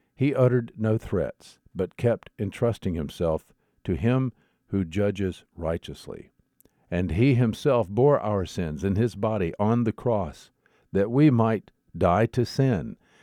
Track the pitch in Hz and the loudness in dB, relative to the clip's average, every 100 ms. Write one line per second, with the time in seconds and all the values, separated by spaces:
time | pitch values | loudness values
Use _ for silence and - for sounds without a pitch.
0 | _ _ 135 131 127 123 117 - 110 110 | _ _ 0 4 2 2 -2 -2 0 0
1 | - 95 67 - - _ _ - 92 - | 0 -2 -2 -6 -20 _ _ -6 -6 0
2 | 117 104 - - 101 - 117 107 95 82 | 0 0 -4 -6 -6 -2 -2 0 -4 -4
3 | 71 - 85 80 - _ _ _ - 82 | -6 -2 -2 -2 -6 _ _ _ -4 0
4 | 113 131 131 - _ _ _ 98 85 90 | 2 2 0 -6 _ _ _ -4 -2 -2
5 | 101 101 95 87 _ - 80 85 - 69 | -2 0 -4 -6 _ -8 -4 -4 -8 -16
6 | - - - _ _ _ _ _ _ 90 | -14 -16 -18 _ _ _ _ _ _ -4
7 | 90 80 131 120 120 107 147 123 90 101 | -2 2 2 4 2 0 0 0 0 2
8 | 143 143 107 104 87 - 82 76 98 98 | 4 4 0 -4 -4 -4 -6 -4 -2 0
9 | 117 101 110 110 85 - 104 120 113 - | -2 -2 -4 -2 -4 0 0 2 0 -2
10 | 123 107 82 - - _ _ _ _ 95 | -2 -2 -4 -10 -20 _ _ _ _ 0
11 | 104 127 151 117 110 107 - _ _ 85 | 2 4 6 6 2 0 -6 _ _ 0
12 | 90 90 113 - 120 - 135 98 - - | 2 4 2 0 -2 0 0 0 -4 -12
13 | _ _ | _ _